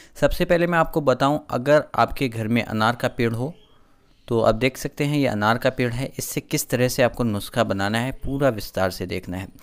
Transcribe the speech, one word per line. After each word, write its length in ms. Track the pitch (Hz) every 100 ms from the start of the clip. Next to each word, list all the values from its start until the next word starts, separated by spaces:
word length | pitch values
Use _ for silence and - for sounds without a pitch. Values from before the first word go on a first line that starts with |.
| - -
सबसे 280 | 143 -
पहले 220 | 180 175 170
मैं 120 | 170
आपको 220 | 160 165
बताऊं, 380 | 139 123 135 151 -
अगर 320 | 123 131 147 135 -
आपके 320 | 117 - 135
घर 180 | 110 107
में 140 | 117
अनार 340 | - 107 110 120
का 120 | 123
पेड़ 240 | - 117
हो 200 | 113 127 - - _ _ _ _ _ -
तो 120 | 117
आप 140 | 110
देख 220 | 110 131 -
सकते 260 | 147 -
हैं 140 | 143 147
ये 80 | 131
अनार 320 | 107 107 120
का 120 | 131
पेड़ 220 | - 123
है, 180 | 120 135 -
इससे 220 | - -
किस 260 | - 151 -
तरह 200 | 120 123
से 140 | -
आपको 220 | 120 -
नुस्खा 400 | 120 101 - 123
बनाना 340 | 107 98 101 113
है 140 | 127
पूरा 340 | 127 - 139 139
विस्तार 400 | 104 - - 92
से 160 | 90 90
देखना 300 | 92 - 90
है। 120 | 92 -